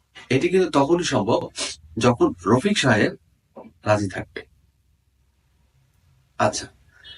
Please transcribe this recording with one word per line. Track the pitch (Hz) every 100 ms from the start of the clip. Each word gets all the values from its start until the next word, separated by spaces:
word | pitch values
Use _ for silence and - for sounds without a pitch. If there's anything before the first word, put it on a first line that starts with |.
| _ - - -
এটি | 175
কিন্তু | 185 180 -
তখনই | - 175 156
সম্ভব | 123 98 90 - - - - - -
যখন | 123 123 - - 92
রফিক | 120 202 208
সাহেব | 135 107 123 - _ _ _ - - _ -
রাজি | 104 101 -
থাকবে। | - - - _ _ _ _ _ _ _ _ _ _ _ _ _ _ _ _ _ _ -
আচ্ছা, | - - - _ _ _ -